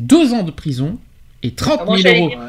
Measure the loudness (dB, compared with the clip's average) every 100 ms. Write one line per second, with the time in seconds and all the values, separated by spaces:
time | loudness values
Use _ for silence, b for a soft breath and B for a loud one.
0 | 2 4 4 0 -4 -8 -8 -6 -6 -8
1 | -14 -20 -20 -10 -10 -6 -2 -2 0 2
2 | 4 4 2 -4